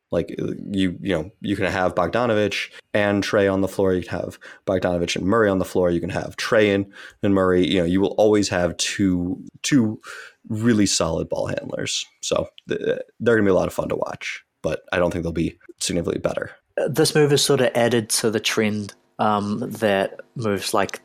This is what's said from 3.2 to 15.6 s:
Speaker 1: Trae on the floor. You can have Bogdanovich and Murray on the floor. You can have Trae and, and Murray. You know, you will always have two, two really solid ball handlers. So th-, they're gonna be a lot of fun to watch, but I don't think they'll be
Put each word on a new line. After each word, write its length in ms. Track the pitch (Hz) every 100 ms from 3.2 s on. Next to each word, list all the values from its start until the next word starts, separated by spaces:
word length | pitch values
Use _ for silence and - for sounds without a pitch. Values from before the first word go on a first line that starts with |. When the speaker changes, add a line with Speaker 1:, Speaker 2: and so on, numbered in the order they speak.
Speaker 1:
Trae 300 | 95 110 98
on 80 | 95
the 80 | 95
floor. 260 | - 95
You 100 | 92
can 140 | 87 90
have 220 | - - - - -
Bogdanovich 520 | 92 92 87 85 -
and 80 | 90
Murray 240 | 113 107
on 100 | 95
the 60 | 90
floor. 240 | 95 90
You 80 | 85
can 100 | 90
have 260 | 92 - -
Trae 360 | - 113 107
and, 120 | 98 101 - - -
and 100 | 107
Murray. 340 | 98 92 92 90
You 120 | 95
know, 40 | 85
you 140 | 95
will 160 | 98 -
always 300 | 107 107 101
have 300 | 95 87 82
two, 680 | - - 98 90 87 95 - -
two 360 | - 147 110 107 - - - _ -
really 380 | 107 117 107 101
solid 420 | - 85 82 82
ball 200 | - -
handlers. 580 | - - - - - - _
So 260 | - - - _ -
th-, 100 | - - - - -
they're 160 | 110 113
gonna 80 | 101
be 40 |
a 20 |
lot 140 | 90 85
of 60 |
fun 160 | - 76
to 80 | -
watch, 480 | - - - - - _
but 200 | 82 - -
I 40 | 92
don't 140 | 87
think 120 | 87
they'll 100 | 82
be 260 | 80 80 -